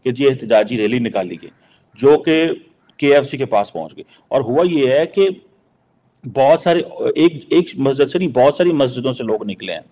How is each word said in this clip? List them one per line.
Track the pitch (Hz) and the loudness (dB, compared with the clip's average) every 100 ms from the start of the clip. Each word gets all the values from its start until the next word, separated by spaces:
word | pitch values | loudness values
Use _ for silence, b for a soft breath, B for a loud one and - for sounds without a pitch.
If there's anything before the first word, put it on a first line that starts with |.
कि | 131 | -6
जी | 123 139 | 0 0
एहतजाजी | 131 113 110 107 120 | 0 2 2 2 0
रैली | 107 123 | -2 -2
निकाली | 117 98 92 87 | -2 -4 -6 -10
गई, | - _ b b _ - | -16 _ b b _ 0
जो | 131 151 | 2 4
कि | 165 160 165 - _ _ _ _ | 2 0 0 -4 _ _ _ _
केएफ़सी | 143 143 135 135 | 2 2 2 -6
के | 131 | -2
पास | 107 101 | -2 -2
पहुँच | 85 80 | -8 -14
गई। | - - b b | -16 -20 b b
और | 135 | -4
हुआ | 113 135 | -2 0
ये | 180 160 131 135 | 0 2 2 2
है | 160 | 0
कि | 196 196 190 _ _ _ _ _ _ _ _ | 0 0 -2 _ _ _ _ _ _ _ _
बहुत | 131 110 135 165 | -10 0 4 4
सारे, | 175 170 | 2 0
एक, | - - 120 - 165 151 - | -2 -6 -4 2 2 0 0
एक | 165 175 - | 0 0 -2
मस्जिद | 135 135 143 | -2 0 0
से | 180 | 0
नहीं, | 180 | -2
बहुत | 123 131 143 | 2 2 4
सारी | 175 | 0
मस्जिदों | 160 131 123 127 | 2 0 -2 -6
से | 120 | -6
लोग | 117 110 107 | -4 -4 -4
निकले | 92 95 | -10 -10
हैं | 82 _ | -12 _